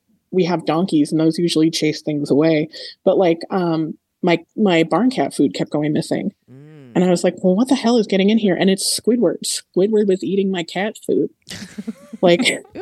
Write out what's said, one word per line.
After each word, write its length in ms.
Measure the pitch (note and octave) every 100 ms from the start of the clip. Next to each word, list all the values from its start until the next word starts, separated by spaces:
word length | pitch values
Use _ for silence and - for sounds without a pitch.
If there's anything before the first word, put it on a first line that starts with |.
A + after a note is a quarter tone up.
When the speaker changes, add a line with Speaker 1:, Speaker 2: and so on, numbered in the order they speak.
| _ _ _
Speaker 1:
we 120 | F#3
have 220 | F3 E3+ E3
donkeys 460 | D#3 F#3+ D#3 D3
and 80 | D#3
those 180 | D#3+ D#3+
usually 320 | F3 D#3 D#3+
chase 300 | D#3+ D3+ D3+
things 280 | - D3 D3
away. 380 | C3+ D#3+ D#3 D#3+ - - - -
But, 120 | F3+
like, 260 | F3+ E3 -
um, 480 | F#3+ F3 D#3+ D#3 - _ _
my, 220 | F3+ E3+ - -
my 260 | G#3 E3
barn 260 | E3 E3 B3+
cat 240 | G#3 C#3
food 200 | - C#3
kept 180 | - -
going 220 | D3+ D3+
missing. 400 | D3+ - - - - _
Speaker 2:
Mm. 400 | C3 D3+ D#3 B2+ A#2
Speaker 1:
And 80 | F3+
I 40 |
was 140 | F3
like, 120 | - -
"Well, 120 | F#3 F#3
what 140 | B3+
the 60 | C4
hell 220 | A3+ A#3+
is 100 | G3+
getting 220 | G3 G3
in 80 | A3
here?" 160 | G3+ E3+
And 140 | F#3
it's 300 | F#3+ - -
Squidward. 380 | - A#3+ F3+ B2+ -
Squidward 600 | - - F3+ F#3+ G#3+ G#3
was 140 | F#3
eating 280 | E3+ G3 G3
my 120 | F#3+
cat 340 | E3 F3 G#3+ - -
food. 240 | - - - -
Speaker 2:
<laughs> 440 | - F#3+ - G#3+ - - A3
Speaker 1:
Like, 300 | F3+ F3 B3
Speaker 2:
Ew, 140 | - - -